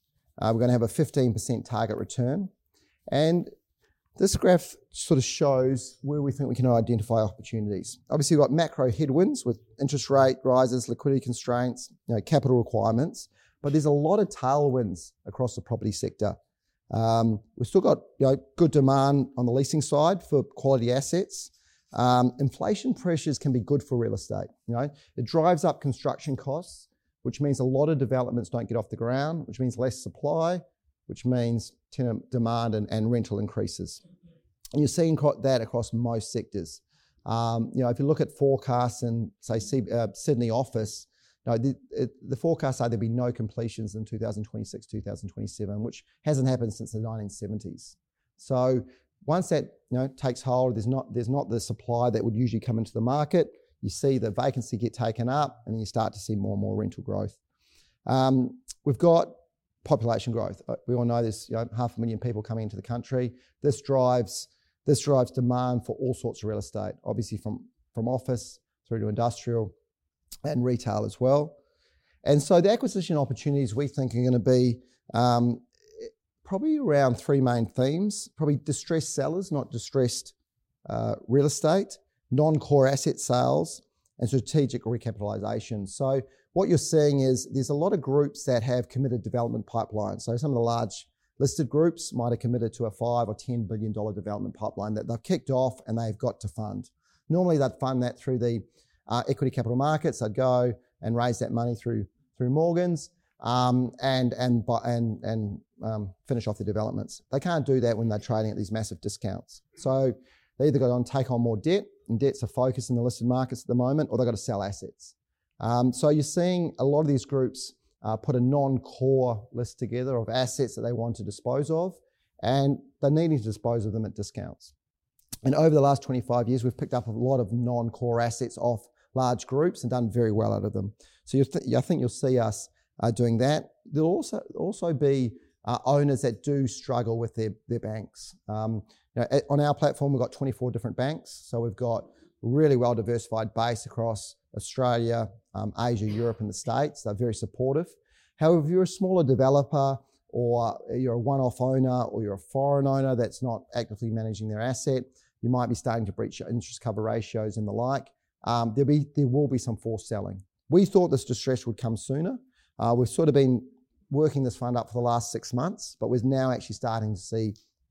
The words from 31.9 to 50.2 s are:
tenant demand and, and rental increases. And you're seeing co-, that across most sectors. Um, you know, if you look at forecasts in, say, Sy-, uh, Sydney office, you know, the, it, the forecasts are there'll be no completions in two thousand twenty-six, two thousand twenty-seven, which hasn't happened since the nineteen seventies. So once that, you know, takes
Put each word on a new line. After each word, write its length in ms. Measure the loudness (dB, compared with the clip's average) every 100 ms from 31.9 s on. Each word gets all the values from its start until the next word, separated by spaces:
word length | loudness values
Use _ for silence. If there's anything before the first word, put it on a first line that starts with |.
tenant 360 | -6 -4 -4 -4
demand 420 | -2 0 0 0
and, 140 | -2 -2
and 200 | -2 0
rental 260 | 0 0 -4
increases. 640 | -4 -4 -6 -6 -12 -14 _ _ -20 _ _ _ -8
And 80 | 0
you're 80 | 0
seeing 260 | 2 2
co-, 260 | 4 2 2
that 180 | 2 0
across 320 | 0 -4 -2
most 400 | -2 -2 -2 -4
sectors. 480 | -8 -6 -8 -8 -12 _ _ _ _ -6
Um, 440 | -2 -2 -2 -2
you 120 | 0
know, 60 | 0
if 100 | 0
you 60 | 2
look 140 | 2
at 120 | 0
forecasts 720 | 2 2 2 0 0 0 -2
in, 260 | -4 -2 -4 -8
say, 220 | -6 -4
Sy-, 320 | -2 -2 0
uh, 160 | -2 -2
Sydney 360 | -4 -2 0 2
office, 560 | 0 -2 -4 -4 -8 -18 _ _ _ -2
you 60 |
know, 60 | 0
the, 180 | 0 -4 -8
it, 180 | -6 -6 -6 -8
the 60 |
forecasts 460 | -4 -2 0 -2 -2
are 80 | -2
there'll 120 | 0
be 80 | -2
no 220 | -2 -2
completions 640 | -4 -6 -6 -8 -6 -10
in 100 | -8
two 140 | -8 -6
thousand 240 | -6 -6
twenty-six, 440 | -8 -10 -10 -12 -12
two 140 | -10
thousand 280 | -8 -10 -10
twenty-seven, 520 | -10 -10 -8 -8 -6
which 220 | -8 -10 -20 _
hasn't 240 | -2 0 0
happened 260 | 0 -4
since 160 | -6 -10
the 80 | -8
nineteen 320 | -8 -8 -10
seventies. 680 | -10 -10 -8 -10 -14 -18 -20 _ _ _ _
So 480 | -2 0 2 2 -2 -14 _ _ -2
once 220 | 0 2
that, 140 | -2 -2 -10 -6
you 80 | -2
know, 100 | -2
takes 260 | -4